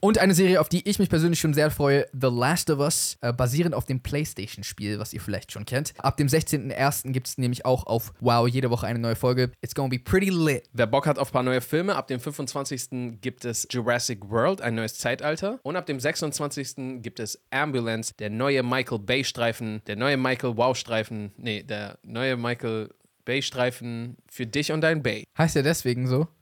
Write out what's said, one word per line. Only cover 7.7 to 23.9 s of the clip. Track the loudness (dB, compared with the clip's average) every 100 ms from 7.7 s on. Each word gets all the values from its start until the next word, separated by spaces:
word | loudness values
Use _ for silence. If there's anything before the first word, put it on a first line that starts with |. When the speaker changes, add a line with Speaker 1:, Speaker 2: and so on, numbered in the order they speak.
| 2 2
Speaker 1:
auf | -2 -2 -2
Wow | 2 4 4
jede | 2 0
Woche | 0 0
eine | -2
neue | 0 2
Folge. | 2 2 0 -2
It's | -8
gonna | -4 -2
be | -2
pretty | 2 2 4
lit. | 2 2 0 -4
Speaker 2:
Wer | 0 2
Bock | 4 2
hat | 0
auf | 0
ein |
paar | 0
neue | 2 0
Filme, | 0 -2 0 -2
ab | -2
dem | -6
fünfundzwanzigsten | -6 -8 -6 -6 -6 -6 -6 -6 -8 -6
gibt | -8 -6
es | -6 -4 -4
Jurassic | -2 2 2 0 -6 -2
World, | 2 2 2
ein | -2
neues | -2 -4 -4
Zeitalter. | -2 -2 -2 -2 -4 -6
Und | -6 -6
ab | -4
dem | -4
sechsundzwanzigsten | -2 -2 -4 -4 -6 -6 -8 -8 -8 -8
gibt | -10 -8
es | -10 -10 _
Ambulance, | -2 0 0 0 -2 -4 -8
der | -6
neue | -2 0 2
Michael | 2 0 0 -4
Bay-Streifen, | 0 0 0 0 0 0 -6 -6 -6
der | -2
neue | 2 2
Michael | 2 0 -2 2
Wow-Streifen, | 2 2 0 -2 -2 -6 -10 -10
nee, | -6 -6
der | -6 -8 -8 -12
neue | -12 -4 -2 0
Michael | -2 -2 -2 -4 -6 -12 _ _
Bay-Streifen | -4 -2 -2 0 0 0 -8